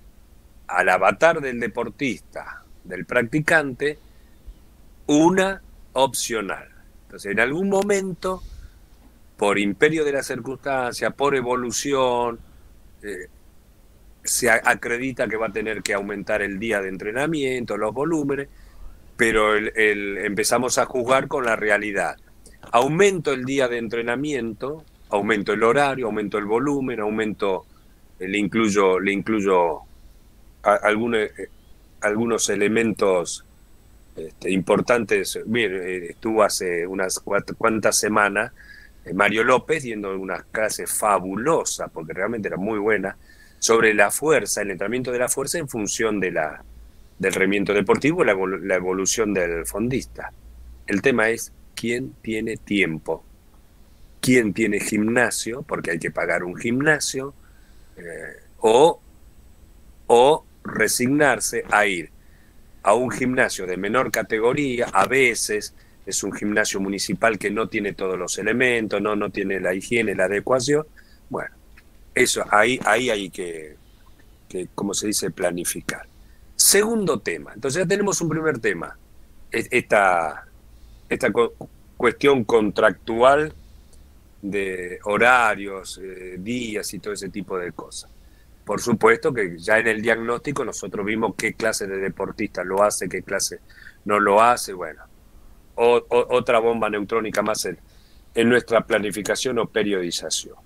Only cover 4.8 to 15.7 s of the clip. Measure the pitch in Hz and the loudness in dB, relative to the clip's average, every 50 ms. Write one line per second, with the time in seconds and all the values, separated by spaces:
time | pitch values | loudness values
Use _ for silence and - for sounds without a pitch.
4.8 | - - - - - - 147 147 160 170 185 190 190 190 196 - - - - - | -20 -20 -20 -18 -2 2 4 6 6 6 6 4 0 0 -2 -6 -14 -20 -20 -20
5.8 | - - - 127 135 135 117 - - - 117 110 101 95 82 - - - - - | -20 -8 0 2 2 2 2 -4 -6 -4 -2 -4 -2 -4 -6 -8 -10 -18 -20 -20
6.8 | - - - - - - - 92 - 98 101 107 113 127 143 170 196 196 190 190 | -20 -20 -20 -20 -20 -20 -18 -12 -6 -4 0 0 0 0 0 -2 0 0 2 2
7.8 | 196 208 208 196 190 190 180 - - 185 185 185 - - - - - - - - | 2 2 0 0 0 -4 -8 -6 -6 -6 -6 -6 -8 -14 -16 -16 -20 -20 -20 -20
8.8 | - - - - - - - - - - _ - 107 101 101 101 101 101 98 - | -20 -20 -20 -20 -20 -20 -20 -20 -20 -20 _ -2 0 0 2 2 0 -2 0 2
9.8 | - 156 165 160 151 147 139 135 123 - 131 127 113 131 131 120 - 143 135 131 | 2 2 2 2 -2 0 -2 -4 -4 -4 -8 -8 -8 -10 -12 -10 -6 -4 -4 -2
10.8 | 127 123 110 - - 110 - - 135 143 139 135 123 120 123 123 123 120 110 - | -2 -4 -4 -4 -4 -4 -2 0 0 2 2 0 0 0 -2 -2 -2 -4 -6 -4
11.8 | - 143 139 135 131 127 123 120 120 120 117 117 - - - - - - - - | -2 0 0 2 2 2 2 0 0 -2 -4 -8 -14 -20 -20 -20 -20 -20 -20 -20
12.8 | - - - - - 104 98 90 90 87 - - - - _ - _ _ - _ | -20 -20 -20 -18 -14 -12 -12 -12 -14 -16 -20 -20 -20 -20 _ -20 _ _ -20 _
13.8 | - _ _ - - - - _ _ - - - - 117 113 117 - 120 120 101 | -20 _ _ -20 -20 -20 -20 _ _ -4 -4 0 4 4 4 4 4 2 0 0
14.8 | - 120 120 120 127 135 123 - 127 110 107 107 110 110 98 113 107 107 | 0 -4 -4 -4 -4 -6 -4 -4 -4 -4 -2 -4 -4 -4 -4 -6 -4 -4